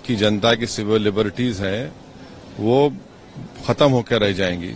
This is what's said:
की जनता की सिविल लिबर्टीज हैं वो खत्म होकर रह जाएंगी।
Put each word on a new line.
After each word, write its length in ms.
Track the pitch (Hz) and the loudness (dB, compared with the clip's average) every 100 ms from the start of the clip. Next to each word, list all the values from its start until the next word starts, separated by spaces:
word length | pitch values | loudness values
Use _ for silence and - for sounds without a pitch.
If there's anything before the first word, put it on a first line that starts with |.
| - | -4
की 100 | 113 | 0
जनता 380 | 107 104 117 | 2 2 2
की 140 | 117 117 | 2 -2
सिविल 340 | - 104 110 | -4 0 0
लिबर्टीज 580 | 104 101 107 107 123 95 | 0 0 -2 -2 -4 -4
हैं 360 | 98 104 147 - - - - - - - | -4 -4 -8 -14 -20 -20 -20 -20 -18 -4
वो 340 | 107 131 147 - - - - - - - - | 2 4 2 0 -14 -20 -20 -18 -18 -8 -2
खत्म 220 | - 147 | 2 4
होकर 300 | 127 110 117 | 4 2 0
रह 120 | 104 | 2
जाएंगी। 420 | 95 92 87 87 | 0 -2 -2 -6